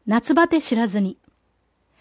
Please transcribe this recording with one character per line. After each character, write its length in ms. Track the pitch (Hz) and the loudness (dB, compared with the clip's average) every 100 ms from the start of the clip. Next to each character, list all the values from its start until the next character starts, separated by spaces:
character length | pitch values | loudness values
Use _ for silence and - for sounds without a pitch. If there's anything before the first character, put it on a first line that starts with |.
夏 300 | - 220 - | -2 -2 2
バ 140 | 262 339 | 2 2
テ 120 | 330 | 2
知 140 | - | 0
ら 140 | 226 233 | -2 -2
ず 100 | 202 | -2
に。 180 | 190 - _ _ _ _ _ _ _ _ | -4 -6 _ _ _ _ _ _ _ _